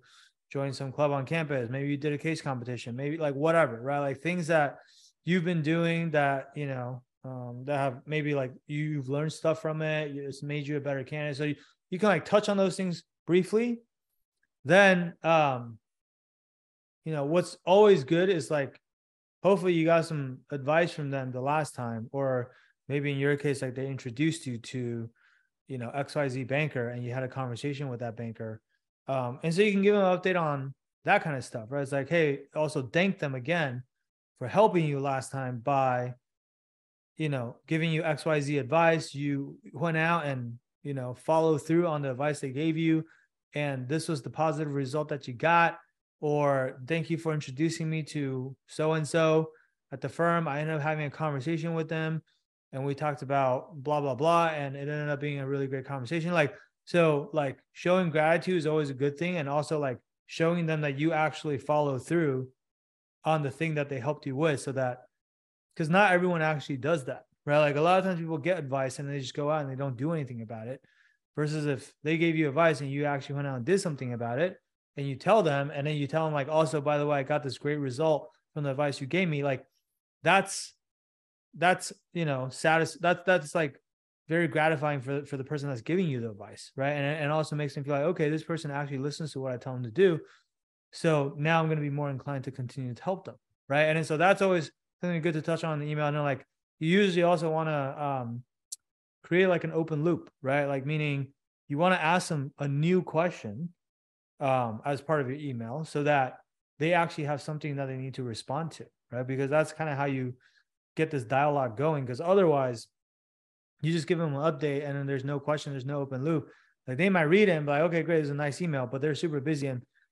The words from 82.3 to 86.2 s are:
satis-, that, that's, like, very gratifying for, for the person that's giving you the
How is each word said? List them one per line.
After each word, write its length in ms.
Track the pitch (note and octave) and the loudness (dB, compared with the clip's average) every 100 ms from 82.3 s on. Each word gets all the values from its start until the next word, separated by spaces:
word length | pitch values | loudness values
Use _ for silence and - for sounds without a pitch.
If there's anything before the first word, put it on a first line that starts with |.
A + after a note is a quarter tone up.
| C3+ C3 | -2 -4
satis-, 480 | - D#3+ D#3+ D#3 - | 0 4 4 2 0
that, 240 | E3+ F3 F#3+ | 0 2 4
that's, 300 | F3+ D3+ F3 | 2 2 -2
like, 240 | D3+ - _ _ _ _ - | -2 -6 _ _ _ _ -4
very 200 | E3 E3 | 0 0
gratifying 540 | D3+ D#3 D#3 D3 C#3+ | 2 2 2 0 -2
for, 220 | B2 C#3 C#3+ | -4 -6 -6
for 120 | C#3 | -8
the 60 | |
person 260 | C3 D3+ C#3+ | -6 -6 -6
that's 120 | B2 | -6
giving 260 | A2 F3 F3 | -2 0 0
you 120 | |
the 100 | B2+ | -2